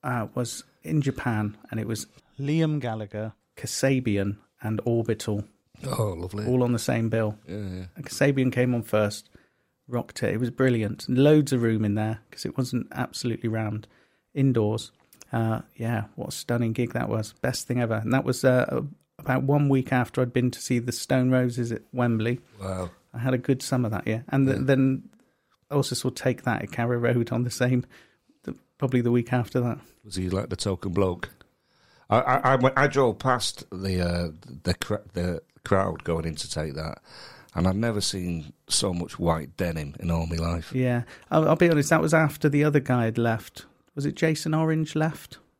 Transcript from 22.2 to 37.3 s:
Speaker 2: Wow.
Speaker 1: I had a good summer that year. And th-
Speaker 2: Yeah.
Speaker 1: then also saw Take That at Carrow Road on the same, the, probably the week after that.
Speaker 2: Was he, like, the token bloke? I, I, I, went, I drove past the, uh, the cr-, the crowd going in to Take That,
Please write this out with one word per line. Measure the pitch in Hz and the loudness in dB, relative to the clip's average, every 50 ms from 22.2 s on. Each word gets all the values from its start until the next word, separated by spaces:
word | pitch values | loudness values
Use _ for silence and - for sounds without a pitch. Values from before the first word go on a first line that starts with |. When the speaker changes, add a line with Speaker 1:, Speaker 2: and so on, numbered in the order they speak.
| 107 117 123 123 - _ _ 101 | 0 0 -2 -4 -6 _ _ -10
Speaker 2:
Wow. | 98 95 95 92 92 87 - _ _ _ - | -6 -6 -4 -4 -6 -8 -8 _ _ _ -10
Speaker 1:
I | 120 | -4
had | 117 131 131 | 0 0 0
a | 127 | 0
good | 123 - 135 131 - | 2 2 0 0 0
summer | - 139 127 120 107 | -2 0 0 0 0
that | 107 - - | -2 -2 -2
year. | - 107 120 127 - | -2 -4 -4 -4 -2
And | - 139 135 | 2 2 4
th- | 131 135 - | 4 2 2
Speaker 2:
Yeah. | 131 | 2
Speaker 1:
then | 131 135 131 131 135 131 135 - - _ _ _ _ _ _ _ _ _ _ _ _ | 2 4 4 4 2 2 -2 -6 -14 _ _ _ _ _ _ _ _ _ _ _ _
also | 143 147 131 - 127 | 0 0 0 0 -2
saw | - - 131 | -2 -2 -4
Take | 127 - - 135 123 - - | -4 0 0 0 0 0 0
That | 127 113 - - | -2 -2 -2 -2
at | - - | -6 -4
Carrow | - 117 120 123 120 | -4 -2 0 0 0
Road | 120 120 123 123 117 - 127 | 2 2 2 2 2 0 0
on | 120 123 | -2 -2
the | 120 | -2
same, | - - 127 123 127 123 123 - - - - _ _ _ _ _ _ _ _ | 0 0 2 2 2 2 0 -2 -12 -20 -20 _ _ _ _ _ _ _ _
the, | - - - _ _ _ _ | -12 -12 -12 _ _ _ _
probably | - 131 127 123 | -2 2 2 2
the | 117 120 120 | 4 4 2
week | 123 117 - 123 | 2 2 2 0
after | 123 120 - - 127 | 0 0 0 0 0
that. | 120 120 113 - - _ _ _ _ | 0 0 -2 -6 -10 _ _ _ _
Speaker 2:
Was | 107 - | -10 -6
he, | 92 92 90 | -4 -2 0
like, | 92 95 - - | -2 -2 -2 -4
the | 90 | -6
token | - - 110 95 87 - 98 85 | -4 -2 -2 -2 -2 -4 -4 0
bloke? | 98 98 92 87 80 - - - _ - _ _ _ _ _ _ _ _ _ _ _ _ _ | 2 2 2 0 -4 -8 -14 -14 _ -20 _ _ _ _ _ _ _ _ _ _ _ _ _
I, | 104 117 | 4 4
I, | - 131 127 139 - 127 135 | 4 4 2 4 4 4 4
I, | |
went, | 127 123 127 - | 6 4 4 4
I | 135 139 147 | 4 2 4
drove | 143 139 135 120 104 - | 4 4 4 4 2 0
past | - 131 127 123 - - - - - _ | 0 0 2 2 0 -4 -6 -8 -14 _
the, | - 92 95 95 92 90 | -10 -6 -2 -2 0 2
uh, | 87 87 87 87 87 82 76 82 - - 64 71 - | 2 0 0 0 -2 -4 -6 -12 -18 -18 -18 -6 -2
the | 87 87 | -2 -2
cr-, | - - - 107 - - - - | -2 -2 -4 -4 -6 -6 -8 -6
the | 87 87 87 87 82 - _ _ _ _ | -4 -2 -2 -4 -6 -8 _ _ _ _
crowd | - 101 95 98 95 82 78 - | 2 2 2 2 0 -2 -6 -4
going | - 85 82 80 | -2 -2 -2 -2
in | 82 78 | -4 -6
to | 76 - - | -6 -8 -8
Take | - 80 78 80 69 | -6 -6 -4 -4 -6
That, | 73 78 - - - _ - - - - - | -8 -8 -10 -10 -12 _ -20 -20 -20 -20 -20